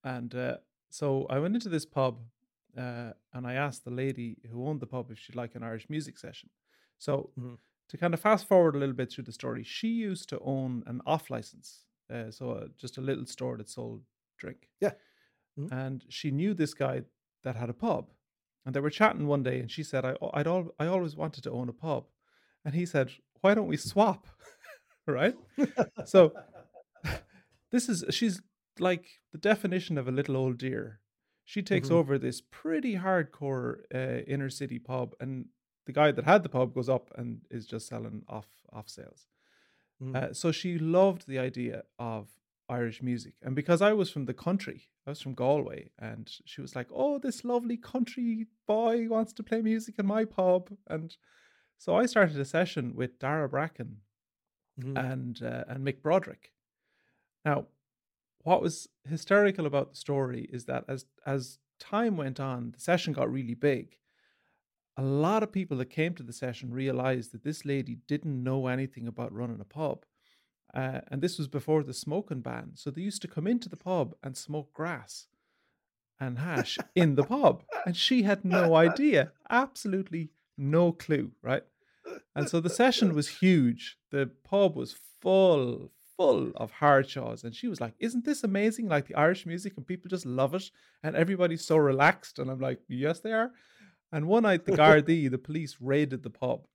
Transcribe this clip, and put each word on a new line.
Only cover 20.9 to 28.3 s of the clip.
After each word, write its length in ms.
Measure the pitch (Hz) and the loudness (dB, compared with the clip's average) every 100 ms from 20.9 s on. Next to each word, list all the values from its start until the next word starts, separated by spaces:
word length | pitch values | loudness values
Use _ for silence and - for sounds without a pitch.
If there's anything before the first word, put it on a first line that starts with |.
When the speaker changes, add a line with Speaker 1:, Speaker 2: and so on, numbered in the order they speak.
| 185 170 151 | 0 -2 -4
Speaker 1:
wanted 280 | 156 143 | -8 -6
to 80 | 120 | -8
own 180 | 123 123 | -6 -6
a 40 | |
pub." 340 | 120 160 135 - _ _ _ _ _ 151 | -6 -4 -4 -6 _ _ _ _ _ -4
And 80 | 151 | -4
he 100 | 175 | 0
said, 260 | 165 131 - _ _ | 0 0 -4 _ _
"Why 120 | 190 | 4
don't 140 | 214 190 | 4 2
we 100 | 156 | -4
swap?" 500 | - 202 214 - - | -2 4 4 2 -10
<laughs> 760 | _ - _ - - _ _ - | _ -20 _ -20 -20 _ _ -6
Right? 280 | 131 180 - - - | 0 0 0 -12 -2
Speaker 2:
<laughs> 100 | 285 - - - | -2 0 -4 -4
Speaker 1:
So 320 | - 190 160 - - - - - _ _ | 4 8 8 4 -20 -20 -20 -20 _ _
<laughs> 680 | - - _ _ _ _ _ | -8 -8 _ _ _ _ _
this 180 | 240 240 | -2 0
is, 160 | 185 - | -2 -2
she's, 300 | - 233 | 0 0